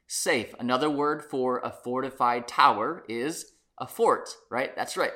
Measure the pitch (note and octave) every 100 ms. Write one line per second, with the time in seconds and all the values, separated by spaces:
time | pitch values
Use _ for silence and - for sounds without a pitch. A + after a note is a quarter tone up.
0 | _ - - D3 G#2 - B2 B2+ D3+ C#3+
1 | D3 D3+ - C3+ B2+ B2 A#2+ - - B2
2 | C3+ - B2 A#2+ B2 - C#3+ G#2+ A#2 F3
3 | - A2+ C3+ E3+ - _ _ - B2 -
4 | A3+ A#2+ - - _ A2+ C3+ - - -
5 | D#3